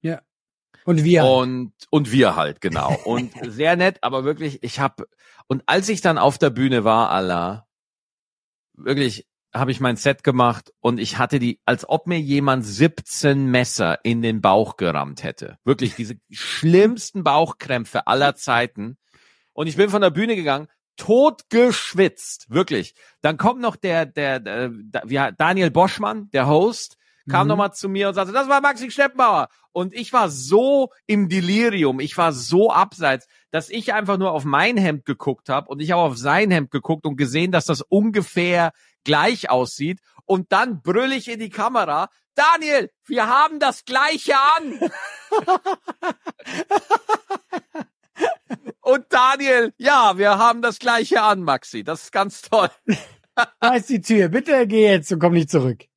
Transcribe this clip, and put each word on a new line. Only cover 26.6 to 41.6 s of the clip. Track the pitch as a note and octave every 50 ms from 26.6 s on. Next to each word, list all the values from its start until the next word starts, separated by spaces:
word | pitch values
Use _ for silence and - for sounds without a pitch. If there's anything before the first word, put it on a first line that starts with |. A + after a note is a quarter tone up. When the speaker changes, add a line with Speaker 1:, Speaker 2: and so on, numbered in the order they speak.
| F#3 A3+ A#3 - - - _ _ _ _ _ _ _ -
Speaker 2:
kam | C#3 - -
Speaker 1:
Mhm. | C#3+
Speaker 2:
noch | G#3+
mal | G3+ G3+ G3
zu | G3 - - G3
mir | F#3+ G3 G3+ G3+
und | F#3+
sagte, | G3 F#3+ F#3
„Das | G3+ C4 C#4 C4
war | C#4+ C#4
Maxi | C#4 C#4+ C4+ A3 B3 B3
Steppenbauer.“ | - - C#4 C#4 C4+ C4 C4 A3+ G3+ D#3 C3+ - _ _ _ _
Und | _ F3 F3+ F#3 F#3+
ich | A#3 A#3 -
war | - B3 G#3+ F3
so | C#3+ C3+ B2+ C3 F3 G#3+ B3+ C4+ C#4+ C#4 C4 B3 _ _ _
im | - G#3+ G#3 G3+ E3+
Delirium, | F3+ F#3+ F3 F3+ G3+ G#3+ A#3+ A#3 G3+ F#3+ D#3 C#3 B2+ C3+
ich | C#3 D3+ - -
war | F3 E3
so | D3 B2+ A#2+ - D#3+ F3+ G#3 A3+
abseits, | - E3+ F#3+ G3+ - - E3+ C#3 C3 B2+ _ _ _ _ _ _
dass | - D#3+ D#3 -
ich | - A#3 - - G3+
einfach | G#3+ G#3 F#3 G3+ F#3
nur | F#3+ F#3+
auf | E3 D3+ C#3
mein | D3+ C#3 C#3+ F3 A3+ B3
Hemd | G#3+ F#3+ F3 D3+ C#3+ _
geguckt | - C#3 - - C#3+ C3 _ _ -
hab | C3 C#3 - -
und | C#3 C#3+
ich | D#3 D#3
hab | F3+ F3
auf | F3 D#3 B2+ A#2
sein | B2 C#3+ D3 F3+ G#3+ G3+
Hemd | F#3 E3 C#3+ B2
geguckt | - C#3 - - E3 D#3 _
und | D#3 C#3+
gesehen, | B2+ C#3+ B2 B2 D#3 E3+ F#3
dass | F#3 E3 -
das | - - B2
ungefähr | - _ F3+ G3+ G#3 A3+ G#3 G#3 F3 - - F3+ F3 F3 F3 F3 E3+ D#3+ - _ _ _ _ _ _
gleich | - D3+ D3 D#3+ G#3+ B3 G3 - -
aussieht. | B2+ B2+ B2+ B2 - - C#3 D#3+ F#3 F#3+ _ _ _ - _
Und | _ G3 F#3 F3+ _
dann | G3 F#3+ A#3 B3+ A3+ D#3
brüll | _ E3+ F3+ A3 B3+ C4
ich | C4+ C4 F#3+ A#3+
in | A#3 G#3+
die | A3+ G3+
Kamera, | - -